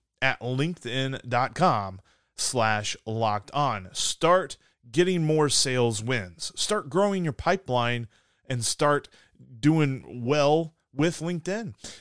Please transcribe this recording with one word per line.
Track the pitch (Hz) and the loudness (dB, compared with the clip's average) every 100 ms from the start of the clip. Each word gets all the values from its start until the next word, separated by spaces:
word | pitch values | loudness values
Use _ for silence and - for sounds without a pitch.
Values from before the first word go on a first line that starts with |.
| _ _ | _ _
at | 135 - | -2 0
linkedin | 120 127 156 175 120 127 135 131 120 | -4 -2 -2 -4 -6 -4 -4 -6 -2
dot | 120 127 | 0 0
com | - 175 117 98 95 - _ _ - | 0 2 2 -2 -10 -18 _ _ -8
slash | - 127 110 107 107 - - | -4 0 2 2 -2 -8 -6
locked | 110 110 104 - | -2 0 -2 -4
on. | 143 143 107 92 | -4 -4 -4 -8
Start | - - - 165 180 151 - _ _ 123 | -6 -6 0 4 4 2 -10 _ _ -4
getting | 120 180 180 156 | 0 2 2 2
more | 156 147 | 4 4
sales | - 135 127 120 104 | 2 2 2 2 0
wins. | 113 123 92 85 - - | -2 -2 -4 -10 -12 -6
Start | - 214 147 | -2 -2 -2
growing | 160 202 196 170 | 0 2 2 -2
your | |
pipeline | - - 190 - 123 120 120 117 _ _ _ _ | -2 -2 -2 0 0 0 -2 -6 _ _ _ _
and | 123 | -4
start | 110 - 147 143 - _ _ _ 131 120 | -4 0 2 2 -2 _ _ _ -20 0
doing | 139 160 147 131 - 123 | 2 4 2 0 -8 -8
well | 120 147 143 156 160 - _ | -2 2 4 4 0 -10 _
with | 131 160 - | -2 0 0
LinkedIn. | 160 175 180 208 202 104 - - | -4 -4 -4 -6 -8 -14 -18 -12